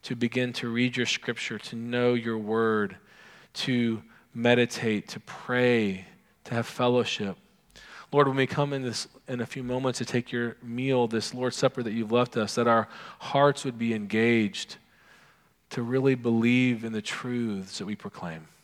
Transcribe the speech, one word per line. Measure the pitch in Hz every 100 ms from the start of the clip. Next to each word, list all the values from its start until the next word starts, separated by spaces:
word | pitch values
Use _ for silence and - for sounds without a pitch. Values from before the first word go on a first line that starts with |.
to | - 120
begin | 120 127 123
to | 120 120
read | 117 123 123
your | 117
scripture, | - - 117 - 107
to | - 117
know | 117 123 123 123
your | 117 113
word, | 107 110 113 107 101 - _ - - - -
to | - - 123 117 110 - - _
meditate, | 120 120 120 117 - 113 104 -
to | -
pray, | - - - 123 123 120 107 92 92 - _ _ -
to | 120
have | 113
fellowship. | - 123 123 120 - 101 90 _ _ _ - - - -
Lord, | 143 143
when | 135
we | 131
come | - 143
in | 139
this, | 127 113 - - -
in | 123
a | 113
few | 139
moments | 123 127 131 123
to | 120
take | 123 120
your | 120 120 -
meal, | 120 120 131 131 117
this | 113 -
Lord's | 123 127 -
Supper | 131 -
that | 117
you've | 113 107
left | 120 120 120
us, | 104 -
that | 117
our | 113 110 - - -
hearts | - 139 143 139
would | 139 117
be | 117
engaged | 110 101 110 117 117 104 - - - _ _ _ - _ _ _ _ _
to | -
really | 120 131 135 127
believe | 120 113 117 123 127 117
in | 113
the | 110
truths | 104 - 127 123 117 101 95 -
that | 95
we | 104
proclaim. | 101 - 87 82 80 _